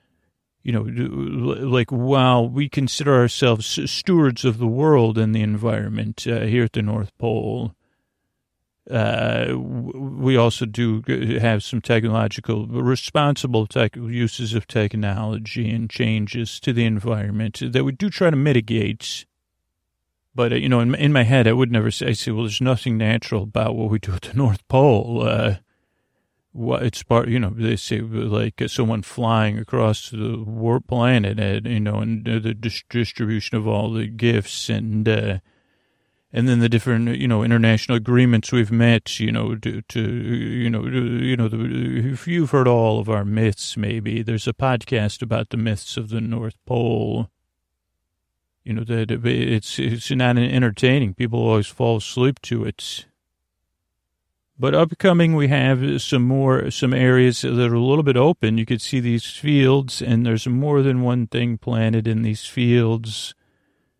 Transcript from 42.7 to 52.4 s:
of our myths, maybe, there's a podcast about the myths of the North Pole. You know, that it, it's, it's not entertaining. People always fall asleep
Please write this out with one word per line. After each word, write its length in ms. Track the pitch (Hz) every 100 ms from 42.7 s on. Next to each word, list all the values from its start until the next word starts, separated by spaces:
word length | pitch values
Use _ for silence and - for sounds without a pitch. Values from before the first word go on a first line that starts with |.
| 120 113 110
of 80 | 107
our 160 | 107
myths, 540 | 101 110 113 - - 117
maybe, 440 | 104 113 107 117
there's 260 | 110 113 127
a 60 |
podcast 680 | - 135 120 - 120 104 -
about 280 | 110 113 107
the 80 | 117
myths 380 | 113 101 - -
of 140 | 107
the 100 | 113
North 380 | 113 117 110 - -
Pole. 640 | 120 117 113 110 117 113 _ _ _ _ _ _ _ _ _ _ _ _ _ -
You 80 |
know, 100 | 110
that 280 | 113 113 110
it, 140 | 117 120
it's, 520 | 123 123 110 - -
it's 320 | 131 117 -
not 280 | 131 123 123
entertaining. 760 | 120 131 120 101 131 143 107
People 260 | 92 123 117
always 280 | 113 110 101
fall 300 | - 120 113
asleep 440 | - 123 131 131